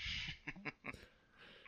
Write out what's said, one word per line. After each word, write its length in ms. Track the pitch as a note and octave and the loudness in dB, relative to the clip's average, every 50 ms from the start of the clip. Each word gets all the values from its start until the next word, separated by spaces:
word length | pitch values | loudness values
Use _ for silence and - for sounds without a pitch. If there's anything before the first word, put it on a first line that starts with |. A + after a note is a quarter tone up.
| - - D#2+ - - - - - - | 4 4 6 6 4 2 0 0 0
<laughs> 460 | - C#3+ - G3 D3 - - - - A#2 - - - - - - - - - - - - - - | -2 -2 0 0 -2 -2 -2 -2 -4 -4 -4 -6 -12 -14 -16 -20 -20 -16 -14 -12 -12 -12 -10 -12